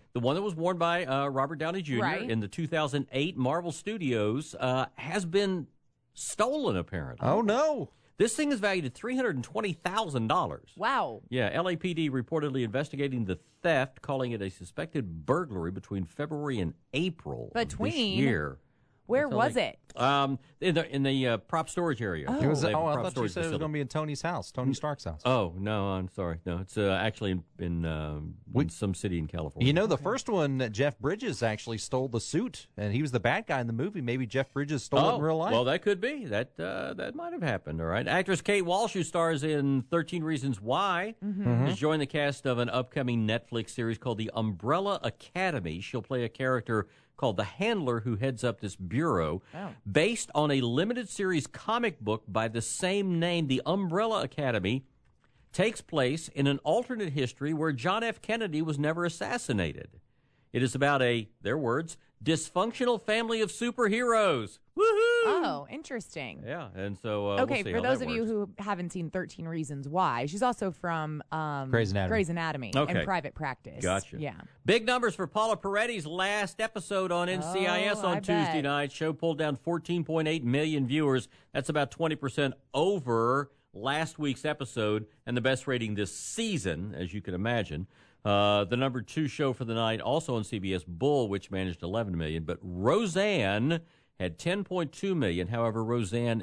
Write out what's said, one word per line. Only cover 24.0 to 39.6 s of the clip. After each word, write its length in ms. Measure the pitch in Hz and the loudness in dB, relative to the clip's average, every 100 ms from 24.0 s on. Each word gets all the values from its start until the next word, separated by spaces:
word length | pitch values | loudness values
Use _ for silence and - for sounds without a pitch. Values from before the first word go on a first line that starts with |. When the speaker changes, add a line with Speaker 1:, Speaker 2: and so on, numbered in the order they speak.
| 156 143 | -4 -4
Speaker 3:
house, 280 | 165 175 92 | -4 -4 -6
Tony 220 | - 127 | -2 0
Stark's 300 | 135 151 147 | 0 -2 -4
house. 180 | - 80 123 | -6 -2 2
Speaker 1:
Oh, 280 | 127 92 87 | 2 2 -2
no, 300 | 101 107 98 | -2 0 0
I'm 200 | 95 92 - | 0 -4 -4
sorry. 240 | 90 82 | -4 -4
No, 140 | 92 85 | -4 -4
it's, 180 | 92 - | -4 0
uh, 140 | 101 95 | 2 4
actually 300 | 107 - 104 | 2 0 0
in, 140 | 92 80 - | 0 -4 -6
in, 260 | 87 85 82 | -4 0 0
um, 480 | 78 78 76 80 82 - | -2 -4 -6 -8 -12 -4
Speaker 3:
We 120 | - | 0
Speaker 1:
in 60 | 160 | 0
some 240 | - 104 90 | 0 -2 -2
city 240 | 104 87 | -2 -2
in 80 | 78 | -2
California. 400 | 85 78 - 127 | -4 -6 0 2
Speaker 3:
You 60 | |
know, 120 | 156 214 | 4 4
the 80 | |
Speaker 2:
Okay. 100 | 139 147 | 2 0
Speaker 3:
first 220 | 247 - | -2 0
one, 300 | 208 147 131 | 0 2 0
that 140 | 123 | -2
Jeff 260 | 104 143 - | 2 0 0
Bridges 460 | 135 202 247 135 | -4 -2 -4 -2
actually 340 | 117 107 - 110 | -2 -2 -4 -6
stole 300 | - 131 131 | -4 -2 -2
the 120 | 113 | -2
suit, 460 | - 156 240 - - - | -2 -2 -2 -6 -14 -6
and 160 | 104 107 | -2 0
he 80 | |
was 80 | 147 | 0
the 80 | 120 | 2
bad 260 | 120 160 226 | 2 2 0
guy 160 | 139 | -2
in 60 | 117 | 0
the 60 | |
movie. 280 | 113 165 208 | -2 -2 -2
Maybe 240 | 123 127 123 | -2 -2 0
Jeff 260 | 135 135 | 0 -2
Bridges 320 | - 143 147 | -2 -2 -4
stole 160 | - 139 160 | 0 2 4
it 40 | |
Speaker 1:
Oh, 40 | 240 | 2
Speaker 3:
in 40 | |
real 160 | 156 160 | 2 0
life. 140 | 175 | 2
Speaker 1:
well, 140 | 233 123 | 2 2
that 180 | 170 | 2
could 180 | - 196 | 2 0
be. 240 | 226 294 202 | -2 -4 -2
That, 340 | 104 131 - | -2 -2 -6
uh, 360 | 165 - - - | -6 -4 -6 -6
that 180 | - | -8
might 200 | 269 339 | -8 -8
have 100 | 339 | -4
happened, 380 | 165 101 - 80 | -2 -2 -4 -4
all 40 | 82 | 0
right. 200 | 98 - | 0 2
Actress 340 | 160 190 185 | 0 2 -2
Kate 220 | - 202 175 | 0 0 2
Walsh, 280 | 185 220 | 0 0
who 100 | 190 | -2
stars 400 | 160 175 165 156 | -2 0 2 0
in 400 | 156 151 | 0 2